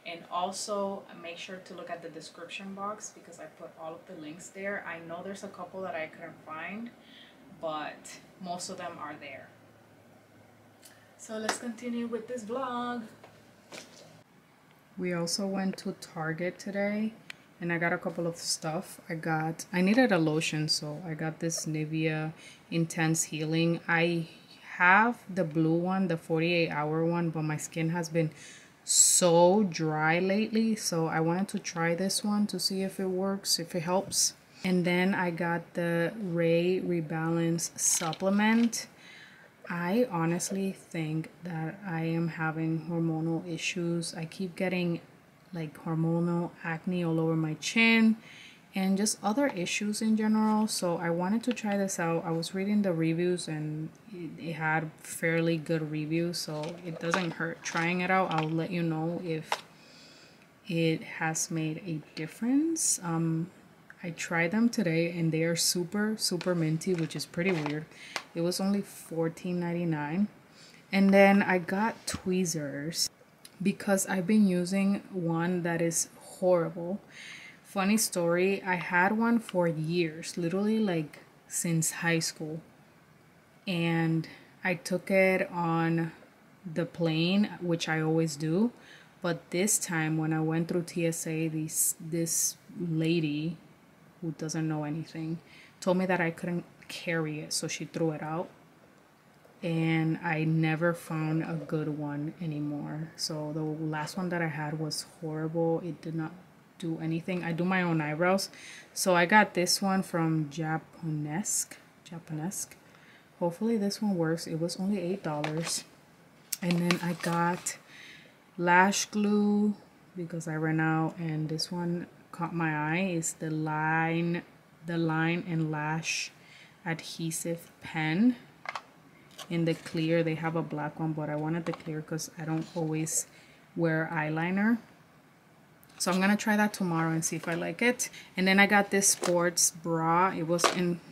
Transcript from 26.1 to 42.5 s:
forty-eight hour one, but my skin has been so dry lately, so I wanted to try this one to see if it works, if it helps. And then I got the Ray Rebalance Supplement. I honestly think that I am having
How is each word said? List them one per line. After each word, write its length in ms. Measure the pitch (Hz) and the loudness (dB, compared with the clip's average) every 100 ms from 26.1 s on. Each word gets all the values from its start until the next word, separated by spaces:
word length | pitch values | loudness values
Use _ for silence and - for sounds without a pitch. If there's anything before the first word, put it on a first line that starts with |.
| 165 | -2
forty-eight 520 | - 165 165 175 165 | 0 0 2 2 2
hour 340 | 147 151 156 | 0 0 2
one, 260 | 165 170 170 | 2 2 0
but 120 | 160 | 0
my 140 | 156 151 | -2 -2
skin 340 | - 165 165 | -4 -2 -2
has 200 | 175 165 | -2 0
been 200 | 165 160 - - - - - | 0 0 -4 -20 -20 -20 -18
so 760 | - - - - 180 170 175 202 | 0 4 6 6 8 8 8 8
dry 560 | 196 160 156 156 156 170 | 4 0 0 2 4 4
lately, 580 | 190 196 220 220 226 214 | 4 2 2 2 2 0
so 300 | - 170 160 | -2 0 0
I 140 | 160 | 2
wanted 280 | 160 175 196 | 2 2 -2
to 100 | 196 | -4
try 360 | - 170 165 | -6 -2 0
this 280 | 170 190 - | 2 0 0
one 240 | 208 208 208 | 0 0 0
to 100 | 185 | 0
see 240 | - 190 | -2 -2
if 180 | 190 190 | -4 -2
it 60 | 190 | -2
works, 500 | 185 196 196 - - | 0 -2 -2 0 -2
if 160 | 165 | 0
it 60 | 180 | -4
helps. 540 | 160 185 - - - - - - | 2 0 2 0 0 -2 -20 -6
And 200 | 185 180 | 0 2
then 300 | 175 180 185 | 4 4 4
I 160 | 196 180 | 2 -2
got 440 | 170 170 170 170 | -2 -2 -2 -4
the 380 | - 170 170 170 220 | -4 0 0 0 -2
Ray 640 | 190 170 165 170 175 185 | -4 2 4 4 4 0
Rebalance 960 | 180 175 156 165 160 170 165 165 - - | 0 -2 -2 -2 0 2 2 0 -4 -2
Supplement. 1080 | - - 165 160 190 202 214 226 233 - - - - - - - - - - | 0 0 -2 -2 2 4 4 4 2 0 -10 -18 -20 -20 -20 -20 -20 -20 -8
I 380 | 175 175 214 247 | -4 0 2 2
honestly 600 | 170 165 175 - 196 190 | 0 0 0 -2 -2 -4
think 580 | - - 170 156 160 160 - | -6 -10 -6 -2 -4 -6 -12
that 380 | 175 160 160 - | -10 -6 -6 -8
I 180 | 202 165 | -6 -4
am 260 | 165 165 170 | 0 0 -2
having 580 | 160 160 | -2 -4